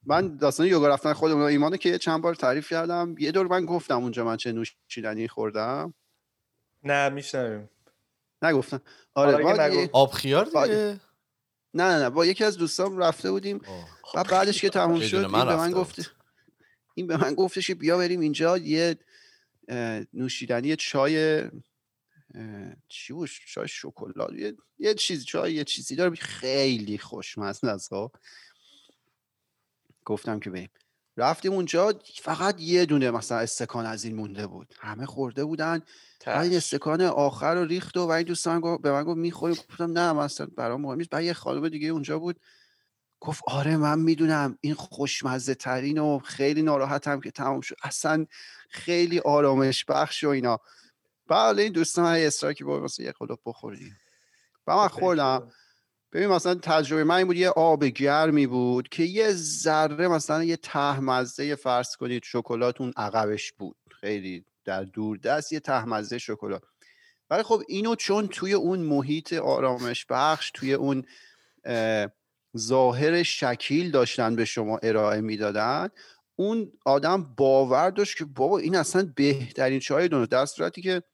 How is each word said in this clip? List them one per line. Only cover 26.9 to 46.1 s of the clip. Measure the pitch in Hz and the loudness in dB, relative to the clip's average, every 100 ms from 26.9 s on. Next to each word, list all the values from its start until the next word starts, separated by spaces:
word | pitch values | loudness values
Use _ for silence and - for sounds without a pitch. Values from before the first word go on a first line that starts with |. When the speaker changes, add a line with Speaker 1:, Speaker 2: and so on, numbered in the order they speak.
| 104 | -8
Speaker 1:
خوشمزه | - - - - 101 104 127 | -8 -12 -12 -8 -8 -2 -2
است، | 101 - | -2 -6
خب. | 95 113 _ - - - _ _ _ _ _ _ _ _ _ _ _ _ _ _ _ - | -6 -8 _ -20 -20 -20 _ _ _ _ _ _ _ _ _ _ _ _ _ _ _ -6
گفتم | 107 - 104 | -6 -4 -8
که | 104 | -8
بریم. | 92 92 _ _ _ _ - | -10 -12 _ _ _ _ -2
رفتیم | 123 160 190 | 0 0 -2
اونجا، | 190 175 165 202 208 - - | -2 0 2 2 0 -8 -14
فقط | - 160 190 185 | -8 -2 -2 -2
یه | 165 180 170 | 2 2 4
دونه | 147 127 | 4 2
مثلاً | 117 107 117 | 0 -2 -2
استکان | 110 - 117 120 113 | -2 -4 -6 -6 -6
از | 110 | -8
این | 113 110 | -8 -8
مونده | 104 98 104 | -8 -8 -10
بود. | 90 - - | -10 -20 -16
همه | - 107 135 | -14 -10 -10
خورده | 117 131 120 151 | -6 -6 -4 -4
بودن. | 160 156 165 160 - _ _ | -2 -2 -4 -6 -20 _ _
Speaker 2:
تش. | - | -4
Speaker 1:
بعد | - | 0
این | 175 175 | 2 0
استکان | - 143 147 160 | 0 -4 -2 2
آخر | 185 - 143 120 143 170 | 2 4 2 2 0 0
رو | 170 | 0
ریخت | 175 175 180 | -2 -4 -4
و، | 175 | 0
و | |
این | 165 170 | 0 0
دوستم | 175 175 170 | -4 -2 0
گفت، | 165 170 | 0 0
به | 147 | 0
من | 139 | 0
گفت: | 156 165 | 0 -2
"می‌خوری؟" | 170 170 165 165 | -4 -2 -2 -2
گفتم: | - - 170 | -6 -8 -4
"نه، | 170 175 | 0 2
من | 151 | 2
اصلاً | 147 - 147 - | -2 -4 -10 -6
برام | 120 127 | -4 -4
مهم | 143 135 | -6 -6
نیست." | 170 | -4
بعد | 151 | -4
یه | 170 | -4
خانم | 165 - 139 160 | -4 -4 -4 -4
دیگه | 156 151 | -4 -4
اونجا | 160 139 156 | -4 -4 -4
بود، | 175 170 _ _ _ _ _ _ _ _ | -4 -10 _ _ _ _ _ _ _ _
گفت: | - 147 - | -10 -6 -4
"آره، | 139 143 160 | -2 0 2
من | 147 156 | 2 4
می‌دونم | 160 156 160 156 143 - | 4 4 4 2 0 -2
این | 139 | -4
خوشمزه | 151 - - 139 - 135 131 127 135 | -4 -8 -6 -4 -2 -4 -4 -4 -4
ترین | 131 127 139 151 | -2 -4 -2 0
و | 151 | 2